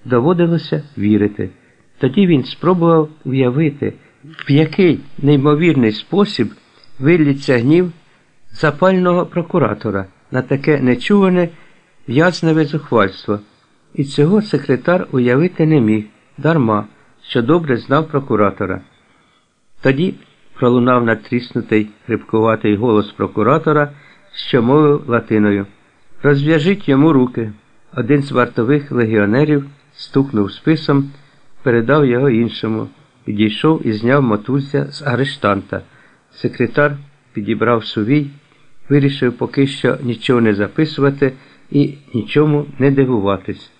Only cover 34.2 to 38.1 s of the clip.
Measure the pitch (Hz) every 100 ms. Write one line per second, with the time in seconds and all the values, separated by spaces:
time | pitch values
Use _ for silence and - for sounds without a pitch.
34.2 | 127 104 104 139 139 143 143 - - 120
35.2 | 135 - 104 98 95 98 - _ _ _
36.2 | _ - 123 - 120 - 147 143 - _
37.2 | _ - 104 107 113 117 110 - 107